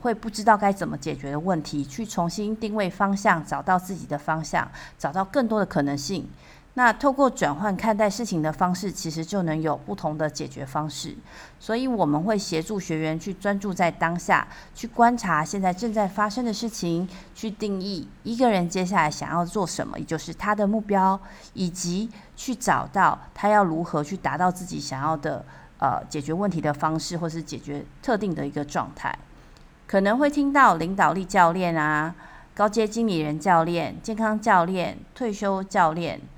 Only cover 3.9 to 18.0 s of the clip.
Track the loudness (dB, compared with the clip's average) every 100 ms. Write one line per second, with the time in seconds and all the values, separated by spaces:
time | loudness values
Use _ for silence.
3.9 | -10 -6 -6 -2 -2 0 -4 -4 -8 -18
4.9 | -8 -4 -2 0 0 2 2 2 0 0
5.9 | -2 -4 -6 -8 -14 -20 -20 -14 2 2
6.9 | 4 2 4 2 4 -2 0 -2 0 0
7.9 | 2 2 0 -2 -2 -2 0 0 0 -4
8.9 | -6 -6 -6 -4 -2 0 0 0 -2 -4
9.9 | -6 -4 -2 -4 -4 -10 -10 -6 -4 -4
10.9 | -6 -10 -12 -18 -20 -20 -18 -4 -2 0
11.9 | 2 2 2 2 0 0 -4 -2 -4 -2
12.9 | -2 -2 -2 -6 -4 -2 -2 -2 0 0
13.9 | 2 -2 -2 2 2 2 -10 -20 -12 -10
14.9 | 4 4 4 0 0 0 0 0 0 -2
15.9 | 0 0 0 -2 0 -2 -2 -4 -4 -2
16.9 | 0 -2 -8 -18 -10 -8 -6 -4 -4 -4
17.9 | -8